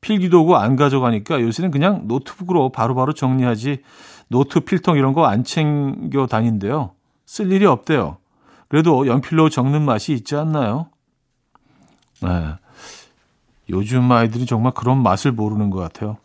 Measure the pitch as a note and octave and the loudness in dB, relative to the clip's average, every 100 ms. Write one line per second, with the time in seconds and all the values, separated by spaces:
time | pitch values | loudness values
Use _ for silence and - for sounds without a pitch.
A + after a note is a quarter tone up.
0 | - G#3+ F3+ F3 D#3+ E3+ G#2+ C3 C#3+ C3+ | -2 0 4 4 6 4 4 2 2 2
1 | B2+ A2+ G2 D3+ A2+ A2+ F#3 C#3+ E3+ G3+ | 0 -2 -2 -2 -2 -2 -2 0 0 0
2 | G#2+ B2 - - F3+ F3 C3+ - A#2 B2+ | -4 -6 -6 -16 -2 0 0 0 -2 0
3 | C3 D#3 C3 C3 B2 A2+ B2 C#3 _ - | -2 -2 -2 0 0 -2 -4 -6 _ -20
4 | - - _ A#2+ C#3 - - F#3 - D#3 | -20 -20 _ 0 2 0 0 -2 2 2
5 | C3+ C#3 D3+ G#2 - - D3+ D3 C#3 - | 2 2 2 2 -2 -2 0 0 -2 -4
6 | - C3+ C3 A2+ A#2 A2 G2 D3 A2 _ | -6 -2 0 0 0 0 -2 -4 -6 _
7 | _ _ _ - G3+ F#3+ G3+ B2+ - D3+ | _ _ _ -6 0 2 4 2 0 -2
8 | E2+ E2+ _ _ _ _ _ C#3+ D#3+ C#3 | -2 -8 _ _ _ _ _ 2 4 4
9 | C3+ A#2+ - D#3+ D#3 D3 B2+ D3 D3 A2 | 4 0 0 2 2 2 0 0 0 -2
10 | - C#3 A2+ D3 D#3 D#3 A#2+ A#2+ D#3+ _ | -2 -6 -4 -4 -2 -2 -2 -4 -6 _
11 | _ _ _ _ _ _ _ _ _ _ | _ _ _ _ _ _ _ _ _ _
12 | _ _ F#2 F2+ D#2+ D2+ _ - - - | _ _ -4 -2 -4 -10 _ -20 -20 -20
13 | - _ _ _ _ _ _ F#2 G2+ B2+ | -20 _ _ _ _ _ _ -6 -2 0
14 | B2 B2 A2+ A2+ B2+ A2+ A#2+ - A#2+ C3 | 4 4 2 -2 -2 0 0 -2 0 2
15 | A#2 F#2+ D3 A#2 G#2+ G#2+ G#2 F#2+ E2+ - | 2 2 0 -2 -4 -2 -2 -2 -6 -8
16 | G#2+ G#2+ | -10 -10